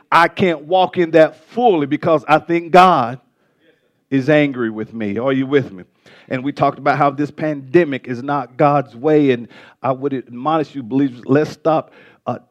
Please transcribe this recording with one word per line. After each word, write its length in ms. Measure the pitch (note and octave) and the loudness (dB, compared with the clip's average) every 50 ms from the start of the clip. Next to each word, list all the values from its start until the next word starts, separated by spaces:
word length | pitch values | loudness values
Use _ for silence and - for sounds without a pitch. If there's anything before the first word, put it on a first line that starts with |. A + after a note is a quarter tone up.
| _ _ | _ _
I 160 | C#3+ D#3+ E3+ | 2 2 2
can't 380 | E3 - - G3+ F3+ E3 C#3+ D3 | 2 0 0 -2 -2 -2 -4 -4
walk 340 | D3+ F3+ F#3 F3+ F3 - F3+ | -2 0 0 0 0 0 -2
in 120 | F3 D#3+ | -2 4
that 340 | D#3 D#3+ D#3 D3 - - _ | 4 4 4 4 2 -6 _
fully 420 | _ - A3+ B3 A#3 F#3 D#3+ D3 | _ -4 0 2 2 2 2 0
because 360 | C3+ D3 C#3+ - F3 D#3+ D3 - | -4 -4 -4 0 0 0 0 2
I 100 | - D3+ | 2 0
think 340 | D#3 - - E3+ E3+ E3+ E3 | 0 2 -2 -4 -4 -2 4
God 480 | D3+ F3+ F#3 F#3 E3+ D3 A#2+ A2+ B2+ C3 _ _ _ _ _ _ _ _ _ _ _ _ _ _ _ _ _ _ | 6 6 6 6 4 2 0 -4 -6 -12 _ _ _ _ _ _ _ _ _ _ _ _ _ _ _ _ _ _
is 180 | C3+ C3+ B2+ C#3+ | -4 -2 2 2
angry 400 | D3+ D3+ D3 C#3+ B2+ B2+ A#2+ A2+ | 4 4 2 0 -2 -4 -6 -6
with 240 | G#2+ G#2+ A2 - A2 | -6 -8 -10 -10 -8
me. 240 | A2+ G#2+ G2+ G2 | -8 -6 -6 -4
Are 160 | G#2+ A#2+ C3+ C3+ | -4 -2 -2 -2
you 140 | C3 C3+ | -2 -2
with 240 | C3 C#3+ C#3 A#2+ - | 0 0 0 0 -2
me? 140 | G2 F2+ F2+ - _ _ _ _ - - _ - | -8 -18 -20 -20 _ _ _ _ -20 -20 _ -10
And 140 | C3+ B2+ B2+ | -8 -6 -6
we 80 | C#3+ | -8
talked 260 | C#3 - C#3+ C#3+ C#3 | -4 -2 -2 -2 -2
about 220 | - C3+ D3 C3 C#3+ | -2 -2 -2 0 2
how 100 | D3 C#3+ | 0 0
this 220 | C3+ C3+ D3 B2+ | 0 -2 -6 -6
pandemic 760 | - - D#3+ D#3 D3+ C#3 C3+ C3 B2+ F3 F3 D3 C3+ B2+ - | -6 -8 -6 -6 -6 -8 -4 0 2 2 2 2 -2 -6 -8
is 140 | B2+ B2+ A#2+ | -10 -10 -8
not 340 | C3 C#3+ C#3+ C#3+ B2+ A#2+ B2+ | -6 -6 -6 -6 -6 -8 -2
God's 400 | B2 D#3 C#3+ D3 C#3+ C3 - - | 2 2 2 2 2 -2 -4 -10
way. 360 | A#2 B2 D#3 D#3 D3+ D3 C3+ | -4 0 2 4 4 4 2
And 160 | B2+ A#2 A2+ - - - - - _ _ | 2 0 -4 -12 -18 -20 -20 -20 _ _
I 120 | - B2+ C3+ | -4 -4 -4
would 200 | C3 C3+ C#3+ C3+ | -4 -4 -6 -6
admonish 640 | B2+ A2+ - A#2+ A#2+ C3 D3+ D#3+ D#3+ D3 - - | -6 -8 -12 -14 -8 -4 -2 -2 -2 -2 -4 -8
you, 80 | C#3 B2 | -12 -8
believers, 400 | G#2 B2+ C3+ C#3+ C3+ A#2+ B2 - | -4 -2 -2 -2 -2 -4 -8 -4
let's 240 | - C3+ D3+ D#3 D3+ | 0 0 0 0 -2
stop, 420 | - - - D#3+ D#3 D3 - - _ - - - _ _ _ | -6 -4 -2 -2 -2 -2 -4 -8 _ -20 -20 -20 _ _ _
uh, 100 | - A#2+ - - _ | -10 -10 -10 -12 _